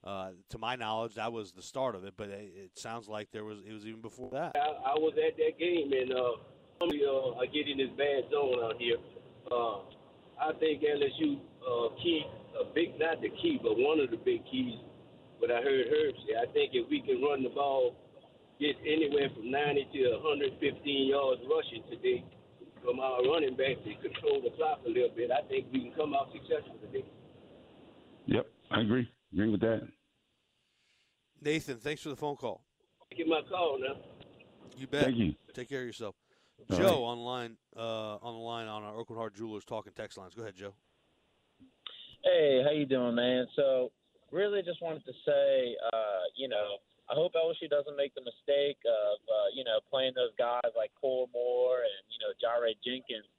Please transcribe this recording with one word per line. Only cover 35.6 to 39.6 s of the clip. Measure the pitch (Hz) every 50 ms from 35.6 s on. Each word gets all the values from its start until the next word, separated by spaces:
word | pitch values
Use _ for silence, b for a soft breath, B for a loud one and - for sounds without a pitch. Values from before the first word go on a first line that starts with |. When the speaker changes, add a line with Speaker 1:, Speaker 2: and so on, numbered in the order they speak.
| 123 113
Speaker 1:
care | 135 131
of | 127
yourself. | 120 107 - 117 101 - _ _ _ _ _ _ _ _ _ - -
Speaker 3:
All | -
Speaker 1:
Joe | 170 175
Speaker 3:
right. | 190 175
Speaker 1:
online, | 139 120 117 120 120 120 123 127 123 120 117 113 _ _ _ -
uh, | 113 113 113 113 110 110 107 104
on | 101 95 120 117
the | 113
line | 117 117 117 117 113
on | 110 107 107 104
our | 104 107
Oakland | 113 117 _ 117
Heart | 113 113 110 101
Jewelers | 101 113 110 107 104